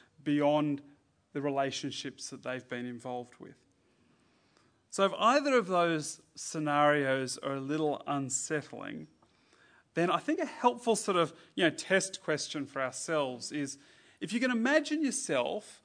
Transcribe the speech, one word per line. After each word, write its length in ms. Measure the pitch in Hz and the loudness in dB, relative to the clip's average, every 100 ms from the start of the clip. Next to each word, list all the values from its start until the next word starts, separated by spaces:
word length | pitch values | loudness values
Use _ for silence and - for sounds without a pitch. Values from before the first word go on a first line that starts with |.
| _ _ | _ _
beyond 580 | 151 147 143 151 147 139 - _ _ _ _ | -2 2 4 4 2 -2 -8 _ _ _ _
the 100 | 147 | -6
relationships 880 | 143 139 139 135 143 127 139 123 - | -2 0 -2 -2 -8 -8 -10 -12 -14
that 140 | 135 | -12
they've 240 | 131 127 123 | -8 -10 -8
been 180 | 123 123 | -10 -8
involved 480 | 120 127 123 120 - | -10 -10 -10 -12 -16
with. 160 | - - _ _ _ _ _ _ _ _ _ _ _ _ _ | -20 -20 _ _ _ _ _ _ _ _ _ _ _ _ _
So 140 | - | 0
if 80 | 196 - | 0 4
either 400 | 214 277 285 254 | 4 4 4 2
of 80 | 185 | 4
those 540 | 180 170 160 151 - _ - | 2 2 0 -4 -12 _ -14
scenarios 1000 | - 165 151 147 147 147 135 135 131 - | -8 -4 0 4 6 6 2 0 -2 -6
are 180 | 139 139 | -6 -4
a 40 | |
little 400 | 135 156 151 139 - | -4 0 0 -2 -2
unsettling, 1000 | 143 135 - - 151 - - 95 117 156 _ _ _ _ _ _ _ _ | -4 -2 -4 -2 -4 -4 -10 -10 -12 -14 _ _ _ _ _ _ _ _
then 180 | - 175 | 0 0
I 60 | 170 | 0
think 200 | - 320 | 0 -2
a 80 | 294 | -2
helpful 480 | - - 240 - | 0 0 2 0
sort 220 | 214 - 180 | 2 4 4
of, 160 | 160 - - - | 4 0 -10 0
you 80 | |
know, 60 | 170 | 2
test 520 | 147 - 190 185 - | 2 2 2 2 -4
question 420 | - 151 - 156 | -2 -2 -2 -6
for 160 | 139 139 | -6 -4
ourselves 720 | 131 - - 156 135 123 - | -4 -4 -2 0 0 -4 -6
is, 260 | 147 139 - - - - _ | -6 -6 -8 -18 -20 -20 _
if 120 | 165 | -6
you 60 | 226 | -2
can 140 | 254 | 0
imagine 500 | 233 240 311 294 311 | 2 2 2 2 0
yourself 760 | 277 - - 139 127 208 - - | 0 -2 0 0 0 -2 -8 -20